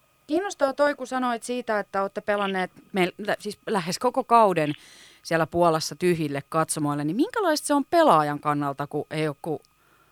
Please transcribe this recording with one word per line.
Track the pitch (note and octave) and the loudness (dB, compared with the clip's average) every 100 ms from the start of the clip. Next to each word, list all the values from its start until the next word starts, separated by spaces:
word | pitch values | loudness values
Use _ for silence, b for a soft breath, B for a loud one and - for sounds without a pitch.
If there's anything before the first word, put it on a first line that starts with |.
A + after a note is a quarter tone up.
| _ _ - | _ _ -6
Kiinnostaa | D#4 G4+ - C#4 | -4 -4 -2 -2
toi, | C4 C#4+ C#4+ | 2 0 0
kun | B3+ | -6
sanoit | C4 B3+ A3+ | -4 -2 -4
siitä, | - B3 A#3+ G#3+ | -4 -6 -2 -4
että | G3 G3 | -2 -4
ootte | G3 G#3+ | -4 -4
pelanneet | G#3 G#3 G3 F#3+ F3+ - _ | -2 -2 0 -2 -4 -8 _
meil-, | G3 F3+ - G#3 | -2 -2 -2 -4
lä-, | - | -4
siis | G#3 - - | -6 -12 -4
lähes | G#3 E3+ E3+ | -4 -4 -2
koko | B3 C4 | -2 -2
kauden | - A#3 G#3 E3 D3+ D3 b b b b | 4 6 6 4 0 -4 b b b b
siellä | - E3 D#3+ | -4 -2 0
Puolassa | E3+ E3+ D#3+ - D3+ | 2 4 2 -2 -2
tyhjille | F3+ E3 D3 C#3 - | 0 0 -2 -4 -4
katsomoille, | D#3+ D#3+ E3 D3 D3 | -2 -2 -2 -2 -2
niin | D3 G3+ | -2 -2
minkälaista | G#4 A#4 F4+ D4+ - | -2 0 0 0 0
se | |
on | C#4+ C4+ | -2 2
pelaajan | E4+ D4+ D#3+ D3 C#3+ | 4 6 6 4 -2
kannalta, | D3+ D3 C#3+ C#3 C#3+ | -2 -2 -2 -4 -6
kun | D3+ - | -6 -6
ei | D3+ D#3 | -4 -4
oo | C#3+ | -4
kuin | E3+ C#3+ - _ _ _ _ | -8 -8 -10 _ _ _ _